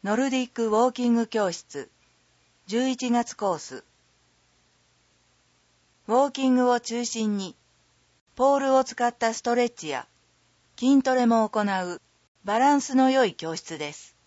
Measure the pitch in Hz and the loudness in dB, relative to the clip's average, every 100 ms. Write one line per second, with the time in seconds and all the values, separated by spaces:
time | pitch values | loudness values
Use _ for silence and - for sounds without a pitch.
0 | 196 220 269 254 247 - 226 214 254 247 | -2 -2 0 -2 -4 -4 0 2 2 0
1 | 240 233 226 220 196 165 _ 143 120 _ | 0 0 0 -2 -2 -4 _ -14 -14 _
2 | _ _ _ _ _ _ - 226 262 247 | _ _ _ _ _ _ -6 -2 -2 -2
3 | 247 240 233 - 202 160 - 131 _ _ | 0 0 -2 -4 -4 -4 -8 -16 _ _
4 | _ _ _ _ _ _ _ _ _ _ | _ _ _ _ _ _ _ _ _ _
5 | _ _ _ _ _ _ _ _ _ _ | _ _ _ _ _ _ _ _ _ _
6 | - 240 277 269 262 254 247 240 240 233 | 0 2 2 0 2 2 2 0 -2 -6
7 | 233 226 220 202 185 - _ _ _ _ | -6 -4 -4 -4 -8 -14 _ _ _ _
8 | _ _ _ - 262 277 269 262 254 240 | _ _ _ 0 2 2 2 2 2 -2
9 | 240 240 226 226 240 240 240 233 156 131 | -4 0 -4 -2 -2 0 0 -4 -8 -8
10 | - _ _ _ _ _ _ - 247 277 | -10 _ _ _ _ _ _ -2 4 4
11 | 262 254 240 226 214 214 208 190 180 175 | 4 2 4 2 2 -2 -2 -2 -6 -10
12 | _ _ _ _ 196 214 269 285 269 262 | _ _ _ _ -4 2 4 2 2 2
13 | 262 262 226 - 165 160 - 160 147 147 | 4 4 2 -2 -8 -8 -10 -10 -10 -12
14 | - _ | -20 _